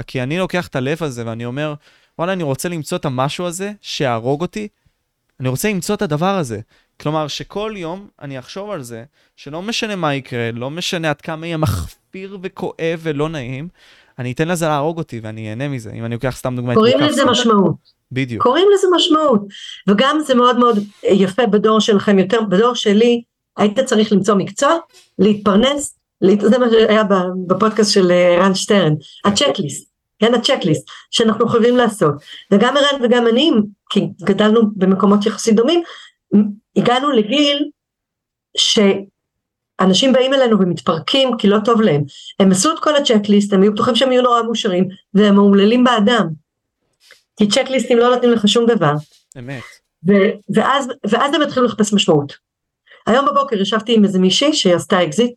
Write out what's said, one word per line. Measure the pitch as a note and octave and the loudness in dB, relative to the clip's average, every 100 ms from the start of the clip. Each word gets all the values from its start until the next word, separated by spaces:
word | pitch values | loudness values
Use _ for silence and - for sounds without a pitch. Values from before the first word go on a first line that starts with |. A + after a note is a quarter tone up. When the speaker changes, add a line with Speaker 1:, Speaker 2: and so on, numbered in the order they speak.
| A2+ | -8
Speaker 1:
כי | C3 | -6
אני | B2+ E3+ | -4 -4
לוקח | F3+ F3+ - | -4 -4 -6
את | E3+ | -6
הלב | D#3+ D#3+ | -6 -4
הזה | D#3 A#2+ A2+ | -6 -8 -10
ואני | A2+ | -10
אומר, | A#2+ C3 D3+ D3 _ _ _ - | -10 -8 -8 -10 _ _ _ -10
"וואלה, | E3+ | -6
אני | F#3+ | -4
רוצה | D#3 C3+ F3+ | -4 -4 -6
למצוא | E3+ C#3+ F3+ | -8 -8 -6
את | |
המשהו | D#3 B2+ C3+ - F3+ | -4 -4 -4 -4 -8
הזה | E3+ G3+ G#3 | -8 -10 -12
שיהרוג | - - C#3 A#2 A#2 C#3+ | -12 -6 -4 -2 -4 -4
אותי, | F3 G#3+ G#3 _ _ _ _ _ _ - | -6 -8 -12 _ _ _ _ _ _ -8
אני | B2+ | -6
רוצה | B2+ G#3+ | -4 -4
למצוא | G3 - | -4 -4
את | G#3 | -4
הדבר | G3+ D3 F3+ | -4 -2 -2
הזה." | G3 C3+ G#2+ - _ _ - | -2 -4 -8 -12 _ _ -12
כלומר, | D#3 D#3 D3 | -6 -4 -6
שכל | - D3 G3 G#3+ G#3 | -8 -12 -10 -10 -10
יום | D#3+ F#3+ G3+ _ | -12 -12 -16 _
אני | C#3+ C3+ | -16 -14
אחשוב | B2 F#3+ G#3 | -14 -14 -12
על | F#3+ | -12
זה, | A#2+ A2+ A#2 _ _ _ | -12 -16 -18 _ _ _
שלא | - D#3 | -16 -12
משנה | G3 A#3 A3 G3 | -8 -8 -6 -4
מה | D#3+ | -4
יקרה, | C#3 B2+ B2 A#2 | -4 -6 -6 -6
לא | A#2 B2 | -6 -8
משנה | D#3+ E3+ F3 D#3+ | -8 -8 -4 -4
עד | C#3+ | -6
כמה | - D#3 E3+ | -8 -12 -8
יהיה | E3 | -4
מחפיר | D#3 F2+ D#2+ - _ F#3+ F#3+ G3 | -2 -2 -6 -14 _ -16 -16 -12
וכואב | F3+ - F3 - E3 E3 | -14 -10 -10 -6 -6 -4
ולא | D#3+ C#3+ D#3 | -6 -4 -4
נעים, | D#3 A#2+ C3 E3+ - _ _ _ - | -6 -10 -10 -12 -18 _ _ _ -10
אני | B2 | -8
אתן | B2 D#3+ | -4 -4
לזה | F3 D#3+ | -2 -2
להרוג | D3 D3+ E3+ | -2 -2 -6
אותי | - A2+ | -8 -12
ואני | A2 A2 A2 | -12 -10 -10
אהנה | A2 C#3+ | -8 -8
מזה, | C3+ A2 | -8 -10
אם | A2 | -10
אני | A#2 | -8
לוקח | A#2 C3 A#2+ | -6 -6 -6
סתם | C3 B2 | -6 -6
דוגמא | B2 | -2
את | E3 | 2
Speaker 2:
קוראים | A3+ C4+ | 2 2
Speaker 1:
פיקאסו. | D4 | 0
Speaker 2:
לזה | C#4+ | 0
משמעות. | C4 A#3+ A#3 G#3 F3 C3+ _ _ _ | 0 2 2 2 2 -2 _ _ _
Speaker 1:
בדיוק. | C3 C3+ A2 | -6 -4 -2
Speaker 2:
קוראים | - D4+ G4 | 0 2 4
לזה | G4 F#4 E4+ | 4 2 2
משמעות. | F4 D#4 D4+ G#3+ G3+ - - - - | 4 4 4 0 -2 -14 -20 -8 0
וגם | G3+ C4+ D4+ D4 | 2 2 0 0
זה | |
מאוד | B3 B3 A#3+ | 2 4 4
מאוד | A#3+ G#3 G3+ - | 2 2 -2 -6
יפה | - F#3+ F#3+ - A#3 | 0 2 2 0 2
בדור | G3+ G#3+ A3 | 2 2 2
שלכם, | G#3+ G3+ G#3+ G3 | 2 2 2 2
יותר | F#3 A#3 | 2 0
בדור | G#3+ F3+ A#3+ | 0 2 2
שלי, | B3 A3 G3+ A#3+ A#3+ - _ _ - | 0 0 2 4 2 -2 _ _ -2
היית | G#3 G#3 | -2 0
צריך | C4 G#3+ A3 | 0 0 2
למצוא | G3 F#3+ | 2 2
מקצוע, | G3 E3 - C#4+ E4 - _ _ - | 0 -2 -2 0 0 -4 _ _ 0
להתפרנס, | G3 G3+ G#3 G3 C4 C#4+ - - _ _ | 2 2 0 2 2 -2 -6 -14 _ _
להת-, | F3 G#3 | 2 4
זה | G#3 B3 | 4 2
מה | B3 | 4
שהיה | A3+ A3 G#3+ | 4 4 2
ב-, | G3+ G3 F3+ F3+ F3+ | 2 0 0 -4 -4
בפודקאסט | F#3+ G#3+ G#3+ G#3+ | 0 0 0 0
של, | G#3 F3+ | 2 2
אה, | F3+ F3+ F3 | 4 4 4
רן | F#3+ | 2
שטרן, | F#3 - G3+ D#3+ D3+ - - | 0 0 2 2 0 -6 -6
הצ'קליסט, | G3+ G3+ C#4 C4+ D3+ - - _ _ - | -4 -2 -2 -2 -6 -10 -16 _ _ -2
כן, | G#3+ | 0
הצ'קליסט, | A#3+ - - F3 D3+ - - - | 0 0 -2 0 -2 -4 -20 -8
שאנחנו | - A3 G#3+ A#3 | -2 0 0 0
חייבים | A#3 A3+ B3 | 2 2 2
לעשות. | A#3+ - D#3 C#3+ - - - | 0 0 -2 -2 -10 -20 0
וגם | G3 B3 C#4 | 2 2 2
רן | C#4+ C#4 | 0 0
וגם | A#3+ B3 A#3 | 0 2 2
אני, | A#3 D#4+ A#3+ G#3 - - | 2 2 2 0 -6 -6
כי | G3+ E3 - | -4 -4 -4
גדלנו | E3+ G3 G#3 A3+ G#3+ G3 | -2 2 2 4 2 0
במקומות | F#3 F#3+ G3+ G#3 G#3+ | 0 2 2 2 0
יחסית | G3+ - A3 | -2 0 2
דומים, | B3 E4+ E4+ - - _ _ G#3 G#3 - _ - | 2 0 -2 -8 -20 _ _ 0 2 -4 _ -2
הגענו | F3+ B3+ C#4+ | 0 0 0
לגיל | B3 G3+ C#4 C#4+ C#4+ D4 - _ _ _ _ _ _ _ - | 0 0 0 0 0 -4 -10 _ _ _ _ _ _ _ -4
שאנשים | - - G3+ G3 G3 _ _ _ _ _ _ - F#3 F#3 C4+ | -2 2 2 0 -4 _ _ _ _ _ _ -2 2 2 4
באים | B3+ C4 | 2 2
אלינו | C#4 B3 G#3 | 2 2 2
ומתפרקים | F3+ D#3+ - E3 - C4+ C4 A#3+ | 0 -2 -4 -4 -2 0 0 0
כי | G3+ | 2
לא | G#3 | 2
טוב | G#3 A3+ | 2 2
להם. | A3 D3 D3 - - - | 2 2 -2 -10 -10 0
הם | F#3+ | 2
עשו | F#3 D#4 | 2 0
את | E4 | -2
כל | D#4 C#4+ | 0 0
הצ'קליסט, | C#4+ A3 G3+ G3+ G3+ | 2 0 2 2 2
הם | F#3+ | 2
היו | G3+ | 2
בטוחים | G#3 A#3 A#3+ | 2 -2 0
שהם | C4+ | 2
יהיו | B3+ | 2
נורא | B3 A#3+ | 2 2
מאושרים, | A3+ A3 A3 F3+ F#3+ - _ | 0 -4 -2 0 -2 -6 _
והם | G3 G#3 | 2 4
מאומללים | G3+ G3+ G3 G3+ B3+ | 6 6 6 4 4
באדם. | B3 A#3 G#3 A#3 E3 D#3 _ _ _ _ _ _ _ _ _ - | 2 2 2 2 0 -6 _ _ _ _ _ _ _ _ _ -2
כי | G#3+ | 0
צ'קליסטים | C4 B3+ C4 B3 A#3+ | 0 0 -2 0 2
לא | A#3+ | 2
נותנים | B3 B3 | 2 2
לך | A#3 G#3 | 2 2
שום | A#3+ A#3 | 2 2
דבר. | A3 D#3 D3 - _ _ C3+ | 2 0 -2 -6 _ _ -18
Speaker 1:
אמת. | B2 C3+ - - _ _ E3 | -14 -14 -16 -20 _ _ 0
Speaker 2:
ו-, | G3+ G3 G3 - | 2 2 -2 -4
ואז, | - - C4+ B3+ - G#3 | -2 0 -2 -4 -8 -4
ואז | A#3 C#4+ | -2 0
הם | D#4 | 0
התחילו | C#4+ C4 B3 | -2 0 -2
לחפש | - G#3 | 0 0
משמעות. | G3+ - D#3 C#3 - _ _ _ _ _ _ - | 0 2 0 0 -10 _ _ _ _ _ _ -2
היום | A#3+ C#4+ | 0 2
בבוקר | C#4+ C4+ G#3+ | 0 0 -2
ישבתי | G3+ A3+ G#3 | -2 -2 0
עם | A3+ | 2
איזה | G3 F#3 | 2 2
מישהי | F#3 F#3 C#4 | 2 2 0
שעשתה | D#4 F#3+ E3+ - F#3+ | 2 2 0 0 0
אקזיט, | E3+ D3+ A#3+ | 0 0 -2